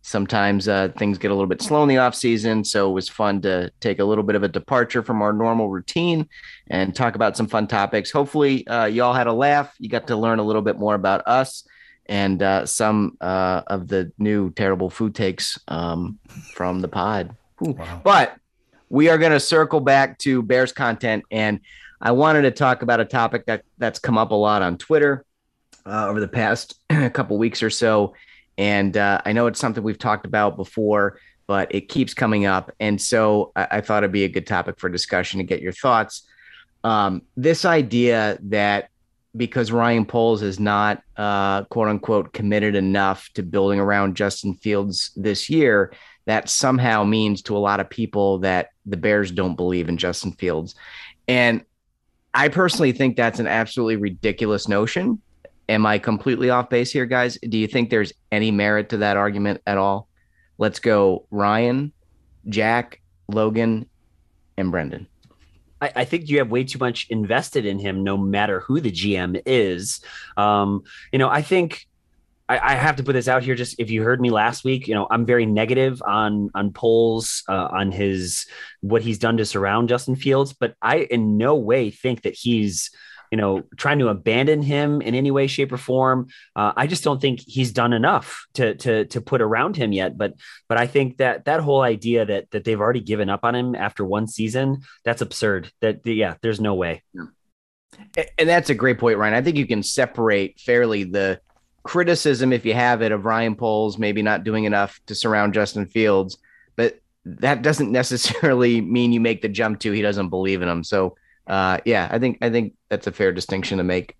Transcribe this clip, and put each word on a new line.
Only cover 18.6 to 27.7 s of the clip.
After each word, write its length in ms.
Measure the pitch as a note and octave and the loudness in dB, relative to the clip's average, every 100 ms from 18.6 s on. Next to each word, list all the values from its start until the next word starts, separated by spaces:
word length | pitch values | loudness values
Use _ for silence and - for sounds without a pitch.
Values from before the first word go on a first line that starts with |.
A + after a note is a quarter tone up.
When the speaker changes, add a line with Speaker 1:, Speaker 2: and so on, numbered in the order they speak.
| _ _ _ | _ _ _
Speaker 1:
we 180 | C3+ D#3+ | 4 6
are 80 | D#3+ | 6
gonna 220 | D#3+ D3 | 6 4
circle 400 | - E3 D#3 D#3 | 4 2 4 2
back 380 | C3+ C3+ C3+ - | 4 4 4 -2
to 220 | C#3+ B2+ | 0 0
Bears 280 | A2 B2+ B2+ | 2 2 2
content, 500 | - B2+ A2 B2 A2 - | 0 -2 -2 -2 -2 -2
and 300 | A2 G#2+ G2+ _ - - _ | -2 -2 -2 _ -20 -20 _
I 100 | A2+ | 2
wanted 300 | B2 D#3 D3+ | 4 6 6
to 100 | C#3 | 4
talk 300 | - C3+ B2 | 4 0 2
about 180 | A#2+ A#2 | 0 0
a 60 | G#2+ | 2
topic 400 | B2+ A2+ A#2 - | 0 0 -2 -4
that, 180 | A2 _ _ | -6 _ _
that's 220 | A2+ - | -4 -4
come 180 | - A2 | 0 2
up 140 | A2+ | 2
a 40 | G#2+ | 2
lot 260 | G#2 G#2 | 2 2
on 160 | F2+ F2 | 0 -4
Twitter, 460 | - D#3 C#3+ C3+ - _ _ _ _ _ F#2+ | 0 2 2 0 -8 _ _ _ _ _ -8
uh, 220 | G#2+ G2+ | -4 -2
over 100 | G#2 | -2
the 80 | G2+ | -2
past 480 | A#2+ G#2+ A#2 - - _ | 0 0 -2 -6 -18 _
<clears throat> 240 | D3+ B2+ | 2 2
couple 240 | D#3 - G#2 | -2 -2 0
weeks 260 | A2+ - | 0 0
or 60 | |
so. 440 | A2+ | -4